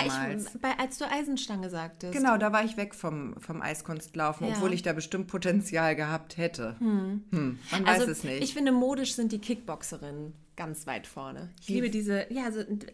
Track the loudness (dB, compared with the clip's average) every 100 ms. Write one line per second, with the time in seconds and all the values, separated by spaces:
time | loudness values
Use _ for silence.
0 | 4 2 -2 -4 -6 -2 -2 0 -2 -2
1 | -2 -2 0 -2 -2 -4 -4 -6 -8 -8
2 | -4 2 4 6 6 4 2 0 -4 -4
3 | -4 -2 -4 -8 -8 -4 -4 -4 -6 -8
4 | -6 -2 0 0 0 2 2 2 0 -2
5 | -2 -4 -2 0 2 2 2 2 4 2
6 | 0 -2 -4 -2 -2 -2 -6 0 2 2
7 | 2 -4 0 0 0 -2 -2 2 6 6
8 | 6 0 -2 0 0 2 4 6 4 2
9 | -2 0 0 0 -2 -4 -4 -8 -8 -10
10 | -10 -10 -10 -14 -16 -10 -8 -8 -6 -6
11 | -8 -12 -10 -10 -14 -10 -2 2 2 2
12 | 2 2 0 -2 -2 -2 -2 -4 -6